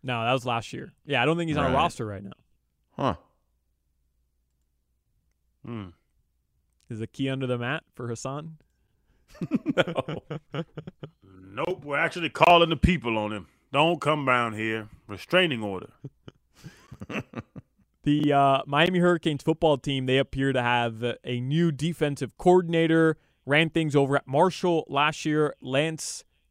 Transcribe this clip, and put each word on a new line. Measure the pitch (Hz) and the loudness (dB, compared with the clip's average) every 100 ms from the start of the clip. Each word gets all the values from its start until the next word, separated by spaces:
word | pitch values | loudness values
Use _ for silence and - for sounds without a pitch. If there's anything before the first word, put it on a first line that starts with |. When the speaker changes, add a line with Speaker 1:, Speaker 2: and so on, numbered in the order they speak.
Speaker 1:
No, | 131 120 | -6 -4
that | 113 | 0
was | 131 | 0
last | 123 117 - | 0 -4 -4
year. | - 190 _ - | -12 -14 _ -4
Yeah, | 135 | 0
I | |
don't | 127 170 | 2 0
think | 165 | 0
he's | 147 | 0
on | |
a | 139 | 2
Speaker 2:
Right. | |
Speaker 1:
roster | 131 165 - 110 | 2 0 -2 -10
right | 101 | -10
now. | 101 - _ _ _ _ _ - | -14 -18 _ _ _ _ _ -4
Speaker 2:
Huh. | 131 - _ _ _ _ _ _ _ _ _ _ _ _ _ _ _ _ _ _ _ _ _ _ _ _ | -2 -2 _ _ _ _ _ _ _ _ _ _ _ _ _ _ _ _ _ _ _ _ _ _ _ _
Speaker 3:
Hmm. | - 113 95 85 _ _ _ _ _ _ _ _ _ | -12 -12 -12 -18 _ _ _ _ _ _ _ _ _
Speaker 1:
Is | 113 | -12
the | 113 | -12
key | - 135 | -6 -6
under | 135 131 | -4 -4
the | 123 | -4
mat | 120 - _ | -4 -8 _
for | _ 120 | _ -10
Hassan? | 117 131 139 160 156 _ _ _ _ _ _ _ - | -8 -8 -10 -12 -18 _ _ _ _ _ _ _ -12
Speaker 2:
<laughs> | - 302 339 220 | -6 -4 -2 -2
No. | 170 165 - 151 _ 151 _ 143 170 - - _ 160 _ 98 95 92 101 165 | -2 -2 -6 -10 _ -14 _ -10 -10 -14 -18 _ -20 _ -20 -20 -16 -8 -6
Speaker 3:
Nope, | 180 | -6
we're | 147 143 | -6 -2
actually | 165 180 160 | -2 -2 -8
calling | - 156 175 165 | 4 6 8 6
the | 165 | 2
people | - 180 120 110 | 2 2 0 -2
on | 107 | -2
him. | 107 87 _ _ | -6 -12 _ _
Don't | 135 160 170 | 0 0 0
come | 147 151 | 0 0
down | 135 123 117 | 2 2 0
here. | 107 110 110 110 - - | -4 -4 -4 -8 -20 -16
Restraining | 101 - 180 180 123 | -14 -2 0 2 -2
order. | 107 92 87 _ 135 _ - _ _ _ - - _ - - | -6 -8 -12 _ -20 _ -20 _ _ _ -20 -20 _ -20 -10
<laughs> | 104 - - - - - _ _ _ | -10 -10 -14 -14 -20 -20 _ _ _
Speaker 1:
The, | - 147 151 | 0 2 4
uh, | 139 139 135 143 | 4 4 4 0
Miami | 143 175 185 | 2 2 4
Hurricanes | 175 175 175 143 | 4 2 0 -2
football | - 160 165 143 | -2 2 2 2
team, | - 139 131 | 0 -4 2
they | 131 | 2
appear | 135 135 135 | 0 -2 0
to | 131 | 0
have | 120 120 120 110 120 - | 0 0 0 -4 -6 -6
a | - 123 | -6 -6
new | 127 151 170 | -2 2 2
defensive | 139 156 170 147 143 127 _ | 0 -4 -2 -2 -2 -8 _
coordinator. | - 185 170 165 165 160 160 156 _ _ | 4 6 4 0 4 4 4 2 _ _
Ran | - 143 160 | 0 2 2
things | - 156 143 | 0 2 2
over | 139 | 2
at | 139 - | 0 0
Marshall | 139 180 - 180 165 - | 2 2 2 0 0 -2
last | 143 147 - | 0 0 0
year, | 160 151 147 - | -2 0 0 -2
Lance | 135 131 160 160 - - - _ _ | -2 0 0 -4 -10 -12 -16 _ _